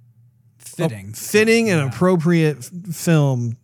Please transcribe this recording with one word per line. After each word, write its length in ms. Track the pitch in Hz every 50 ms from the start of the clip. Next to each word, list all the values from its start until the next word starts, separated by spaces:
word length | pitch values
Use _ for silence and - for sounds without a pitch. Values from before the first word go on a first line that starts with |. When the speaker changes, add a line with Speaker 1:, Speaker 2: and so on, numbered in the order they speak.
| _ _ _ _ _ _ _ _ _ _ _ _
Speaker 1:
Fitting. 540 | - - - - 160 160 113 98 98 101 113
Speaker 2:
a 20 |
fitting 540 | - - - - 208 214 226 226 233 226 220
and 100 | 185 160
Speaker 1:
Yeah. 80 | 143 131
Speaker 2:
appropriate 720 | - - 180 185 185 175 147 175 175 165 160 151 147 135
f-, 360 | 123 - - 175 175 - 165
film 600 | - - 175 165 156 147 139 131 123 120 117 113 -